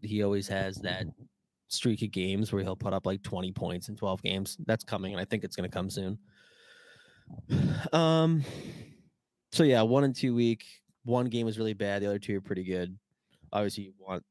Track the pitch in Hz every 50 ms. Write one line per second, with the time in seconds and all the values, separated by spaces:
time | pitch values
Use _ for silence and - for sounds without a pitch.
0 | - 104 104 104 104 101 101 101 98 - 98 98 95 95 95 - - 92 90 92
1 | 92 78 - - 123 - _ _ _ _ _ _ _ - - - - 127 107 104
2 | 113 104 - 95 90 95 95 98 110 - - 98 98 95 92 - - 101 95 95
3 | - 92 98 98 - - 101 90 92 92 95 - - 87 90 87 - - 104 -
4 | - 98 95 92 - 95 92 98 98 - - - 156 - 113 113 - - 107 98
5 | 95 95 101 90 95 - - 104 92 92 - - 90 90 - - 92 95 - 101
6 | 95 92 104 110 _ _ _ _ _ _ _ _ - - - - - - - -
7 | - _ - _ _ - - - - - - - - - - - - - - 165
8 | 165 160 160 160 160 165 165 156 135 - - - - - - - - - - -
9 | - _ _ _ _ _ _ _ _ - - - 165 143 127 113 110 113 123 139
10 | 143 135 123 - - 127 120 120 120 117 113 107 - - - - _ _ _ _
11 | - 120 120 123 123 123 113 120 117 113 104 110 110 110 107 98 104 101 101 101
12 | 101 101 101 101 101 - 104 98 98 - 101 92 92 92 92 90 90 90 95 104
13 | _ _ _ _ _ _ _ _ - - - 104 104 101 - 107 101 95 95 _
14 | 95 95 92 87 - _